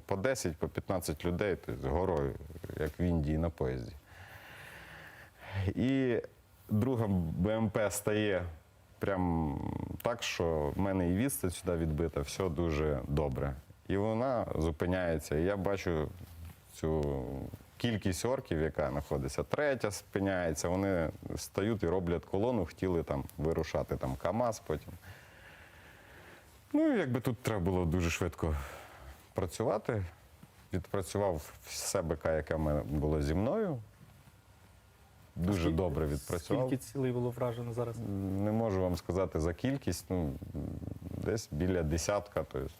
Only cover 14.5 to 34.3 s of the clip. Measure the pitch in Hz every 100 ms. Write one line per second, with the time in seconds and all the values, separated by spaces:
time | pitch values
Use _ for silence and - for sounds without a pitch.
14.5 | - 80 80 87 92 87 80 - 73 90
15.5 | 101 95 98 90 80 73 - - - -
16.5 | - - - 80 78 71 69 62 67 -
17.5 | - - - 120 107 98 90 117 135 -
18.5 | 80 78 78 71 69 - 71 67 - 73
19.5 | - 147 127 104 - - 101 98 92 85
20.5 | 80 87 92 98 90 80 - - - -
21.5 | - 104 107 85 92 87 85 - 95 120
22.5 | 117 82 - 95 85 73 69 67 - 76
23.5 | 82 78 73 69 - 67 65 85 110 120
24.5 | 107 - 78 - - - - - - -
25.5 | - - - - - - - - - -
26.5 | - - 294 320 233 139 120 131 113 -
27.5 | 107 87 92 85 90 85 - 87 - 82
28.5 | 73 67 - - - - - - - -
29.5 | - 117 107 - 110 90 - - - -
30.5 | - - 92 - 101 87 98 98 78 -
31.5 | - - - - 98 82 80 80 78 73
32.5 | 80 78 73 - 73 76 76 71 82 117
33.5 | 214 202 127 107 - - - -